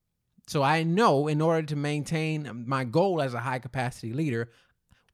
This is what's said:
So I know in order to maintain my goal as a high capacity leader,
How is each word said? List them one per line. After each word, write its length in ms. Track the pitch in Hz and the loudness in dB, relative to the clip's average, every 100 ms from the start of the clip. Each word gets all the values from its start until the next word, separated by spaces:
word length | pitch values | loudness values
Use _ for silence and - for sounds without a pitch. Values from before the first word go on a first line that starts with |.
| _ _ _ _ - | _ _ _ _ -6
So 160 | 156 | 0
I 220 | 135 160 | 2 2
know 440 | 165 175 226 139 147 | 2 4 4 4 2
in 140 | 151 | 2
order 240 | 160 165 156 | 2 2 0
to 100 | 147 | -4
maintain 880 | 147 147 143 160 156 156 120 113 120 | -2 -2 -2 -2 -2 -4 -6 -10 -4
my 160 | 135 | -2
goal 360 | 127 151 196 170 | 0 2 2 2
as 140 | 135 | -2
a 60 | 120 | -2
high 200 | 123 131 | -4 -4
capacity 540 | 123 135 120 - 113 | -4 -4 -4 -6 -6
leader, 380 | 123 160 117 117 _ _ _ _ _ _ | -2 -2 -2 -4 _ _ _ _ _ _